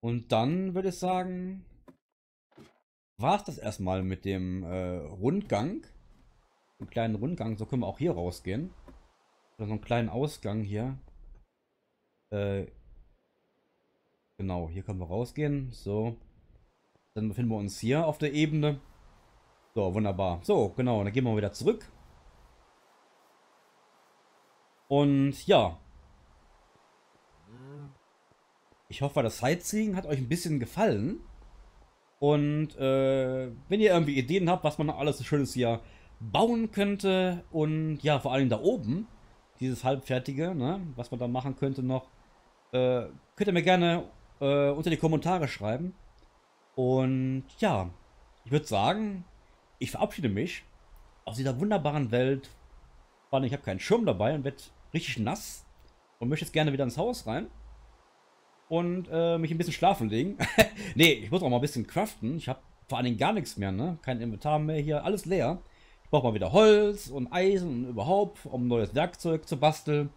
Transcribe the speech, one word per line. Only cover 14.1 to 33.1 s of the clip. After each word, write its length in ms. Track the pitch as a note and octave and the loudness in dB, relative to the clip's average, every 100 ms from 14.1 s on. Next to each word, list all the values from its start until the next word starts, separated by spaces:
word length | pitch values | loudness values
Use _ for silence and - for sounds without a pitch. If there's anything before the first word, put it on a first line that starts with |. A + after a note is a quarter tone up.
| _ _ _ | _ _ _
genau, 300 | F#2+ F2+ E2 | -6 -4 -6
hier 140 | F2+ | -8
können 160 | F#2 F#2+ | -8 -8
wir 80 | F2 | -6
rausgehen. 640 | F#2 B2 - D3+ C#3+ C3 | -4 -6 -2 -2 -2 -4
So. 460 | A#2 - G#2 A2+ A#2 - _ _ - _ _ _ _ _ | -10 -6 -2 -2 -6 -14 _ _ -20 _ _ _ _ _
Dann 140 | - G#2+ | -6 -4
befinden 220 | G2 A#2 | -2 -2
wir 80 | A2 | -2
uns 200 | G2+ G2 | -4 -4
hier 280 | A2 C#3+ E3 | 0 2 0
auf 120 | D3+ | 0
der 140 | D3+ | -2
Ebene. 480 | D3 D#3 D#3 D3+ C#3+ - - - - _ _ _ _ _ | 2 2 2 0 0 -8 -20 -20 -20 _ _ _ _ _
So, 200 | - F#2+ | -2 0
wunderbar. 460 | F#2+ G#2+ F#2 F#2+ E2+ | 0 -2 0 -2 -2
So, 280 | - G3+ G#2 | 0 2 2
genau, 340 | - B2+ A2+ | 0 0 0
dann 80 | G2+ | 0
gehen 120 | A2+ | 0
wir 120 | B2+ G#2+ | 0 0
wieder 160 | G2+ | -2
zurück. 380 | - C#3+ A3 - - - - - - - _ _ _ _ _ _ _ _ _ _ _ _ _ _ _ _ _ _ _ _ _ _ _ _ | -2 0 0 -4 -20 -20 -20 -20 -20 -20 _ _ _ _ _ _ _ _ _ _ _ _ _ _ _ _ _ _ _ _ _ _ _ _
Und 540 | C#3 C#3+ C#3 C#3 C3 - | 4 4 4 2 -2 4
ja. 320 | F#3 G2+ E2 - - - - - - _ _ _ _ _ _ _ _ _ _ E2 A#2 C3 C#3+ C#3+ C#3 _ _ _ _ _ _ _ _ _ | 6 6 -2 -18 -20 -20 -20 -20 -20 _ _ _ _ _ _ _ _ _ _ -20 -20 -20 -18 -18 -20 _ _ _ _ _ _ _ _ _
Ich 120 | - | -4
hoffe, 220 | C#3+ D3+ | 0 2
das 160 | A#2 - | 0 0
Sightseeing 580 | B2+ F3 - G#3 A3 F#3 | 0 0 0 -2 0 -2
hat 80 | |
euch 140 | - C#3+ | -2 -4
ein 100 | B2 | 0
bisschen 320 | E3 E3+ D3+ | -2 0 -2
gefallen. 600 | C3+ - G#3+ A2+ A#2 C#4+ - - - - - - - _ _ _ | -2 0 2 2 0 -4 -10 -20 -20 -20 -20 -20 -20 _ _ _
Und, 580 | C#3+ D3 D3 D3+ D#3 - | 4 4 4 0 -2 -2
äh, 720 | C3+ C3+ C3+ | 2 4 4